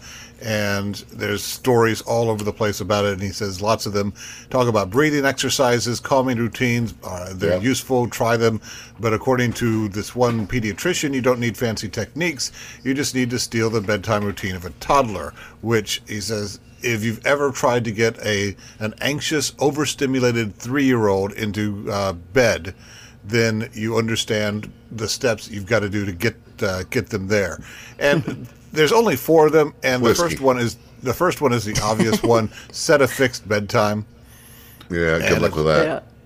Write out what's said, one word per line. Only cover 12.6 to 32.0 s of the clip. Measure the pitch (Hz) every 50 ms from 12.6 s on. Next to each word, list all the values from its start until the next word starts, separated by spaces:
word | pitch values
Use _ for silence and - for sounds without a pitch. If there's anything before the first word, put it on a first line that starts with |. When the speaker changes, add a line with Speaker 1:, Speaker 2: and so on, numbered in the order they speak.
| - - - - -
Speaker 1:
You | 131 135
just | 139 135 - 127
need | 131 127 117
to | 127 117
steal | - - - 113 110 113
the | 110 113
bedtime | 98 107 104 101 92 113 110 104 104
routine | 101 92 - - 95 92
of | 90 90
a | 87 - -
toddler, | - - 143 139 131 110 95 80 73 78 - - - - - -
which | 107 110 117 110 101 - - - -
he | - 107 104
says, | 92 101 113 104 104 95 - - - - - -
if | - 123 117 107 110
you've | 117 107 113 -
ever | 131 143 143 143 139
tried | 123 - - 127 120 123 113
to | 120
get | 98 113 113 113 113 - -
a, | 107 104 98 101 101 92 - - - - -
an | 107 110 - -
anxious, | - 131 147 147 - - 160 143 131 - -
overstimulated | - - 151 139 151 147 - - - 143 131 131 131 123 123 117 117 113 101 -
three-year-old | - - 120 131 147 139 131 123 117 107 101 98 95 98 101
into, | - - 110 104 92 107 107 104 101 101 - 113
uh, | 104 98 98 95
bed, | 90 87 85 87 98 131 123 110 90 80 82 95 - - - - - - - - - - -
then | 101 113 117 117 113 110 107 117 117 -
you | 110 110 113 113
understand | 113 113 113 113 - - - 110 107 107 104 104 107 - - - - - -
the | 117 110 107
steps | 98 - - 135 120 110 - - -
you've | 110 101 95
gotta | 92 117 104 104 98
do | 98 104 98
to | 101
get, | 87 85 117 113 - - - - - -
uh, | 110 98 92 92 92 -
get | - 123 98 -
them | 117 95 95
there. | 95 107 104 95 82 76 - - - - - - - -
And | - - 143 143 160 - 156 139 113 120 - - -
<laughs> | - -
there's | - 156 151 143
only | 226 226 233 208 139
four | - - - 160 165 151
of | 151 147
them, | 160 151 151 - -
and | - 131 127 127 120
the | 117
Speaker 2:
Whiskey. | - - 175 160
Speaker 1:
first | 156 139
one | 135 131 127 123
is, | 120 110 - - - - - -
the | - 123 113
first | - 175 175 - -
one | 151 127 120
is | 113 101
the | 107 107 -
obvious | 104 107 110 110